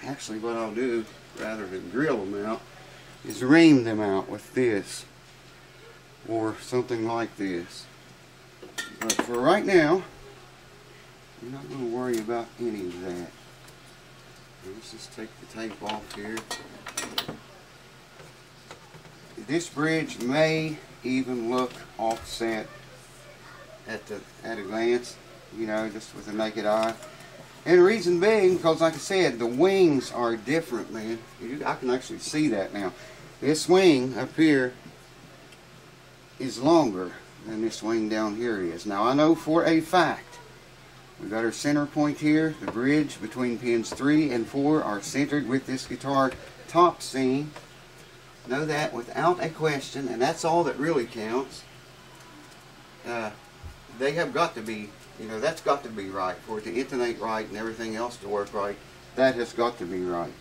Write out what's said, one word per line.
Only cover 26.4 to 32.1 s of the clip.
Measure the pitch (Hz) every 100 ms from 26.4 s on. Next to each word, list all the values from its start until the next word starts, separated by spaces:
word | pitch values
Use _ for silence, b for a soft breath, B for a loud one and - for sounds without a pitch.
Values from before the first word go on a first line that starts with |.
| 110 107 104
eye. | 107 110 113 - B B B B - 147
And | 180
the |
reason | 180 226 170 175
being, | 202 220 185 180
because | 160 160
like | 160 156
I |
said, | - 190 160 117
the | 117
wings | 127 185 196 175 135 -
are | 120 120 113
different, | 104 160 165 113 -
man. | 110 110 113 - -
You, | 117 139 120
I | -
can | 127
actually | 127 -